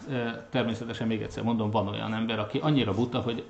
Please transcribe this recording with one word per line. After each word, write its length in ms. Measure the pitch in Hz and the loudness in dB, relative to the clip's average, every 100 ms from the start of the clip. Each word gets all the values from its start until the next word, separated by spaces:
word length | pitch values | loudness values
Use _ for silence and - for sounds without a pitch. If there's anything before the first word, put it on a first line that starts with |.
| - | -6
E, 380 | 127 117 117 - | -2 -2 -4 -2
természetesen 580 | 131 113 110 117 113 113 | 0 0 -2 -4 -2 0
még 140 | 110 | 0
egyszer 220 | 110 - | -2 -2
mondom, 280 | 113 113 107 | 0 2 2
van 160 | 107 101 | 2 0
olyan 260 | 107 110 | -2 -2
ember, 260 | 113 113 110 | -2 0 -2
aki 180 | - 135 | -2 0
annyira 360 | 151 143 107 | 4 4 4
buta, 260 | 95 120 120 | 2 2 2
hogy 240 | 113 117 | 0 -4